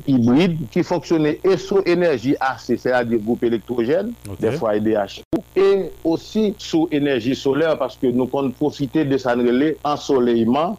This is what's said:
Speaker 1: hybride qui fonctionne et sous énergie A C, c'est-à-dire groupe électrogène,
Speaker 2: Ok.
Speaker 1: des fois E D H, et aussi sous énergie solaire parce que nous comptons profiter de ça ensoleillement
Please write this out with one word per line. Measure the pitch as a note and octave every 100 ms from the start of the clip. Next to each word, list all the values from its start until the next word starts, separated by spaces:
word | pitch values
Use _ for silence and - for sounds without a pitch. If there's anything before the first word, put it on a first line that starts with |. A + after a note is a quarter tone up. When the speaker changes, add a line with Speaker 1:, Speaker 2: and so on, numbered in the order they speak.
| C#3+
Speaker 1:
hybride | C3 A#2 C#3 F#3 D#3+ A#2+
qui | F3+
fonctionne | - F3 - E3
et | D3+ - F#3+ F#3
sous | - G3
énergie | F3 F3 F3 B2 B2+ -
A | C3 A#2+
C, | - A2+
c'est-à-dire | B2 B2 A#2 A#2
groupe | G#2+ A2+
électrogène, | A#2+ A2+ - B2 A#2 E3+ G#3+ - G#2
Speaker 2:
Ok. | F#2+
Speaker 1:
des | A2
fois | D3+ A2 G#2
E |
D | G#2+
H, | G#2+ G2 - - A#3 -
et | F#3 G3 G3 D#3+ -
aussi | E3 D#3+ - A3 G#3 -
sous | - E3 E3+
énergie | D3 C#3+ B2+ A#2+
solaire | A#2+ C#3 C#3 D#3+ C#3+
parce | B2 -
que | B2+
nous | A#2+ B2+
comptons | C#3 C3+
profiter | - D3 - C#3 D#3+
de | C#3+ C3+
ça | B2 A#2+ A#2+ B2 D#3 -
ensoleillement | D3 D3 - C3+ A#2+ A#2 A2+ C#3 F3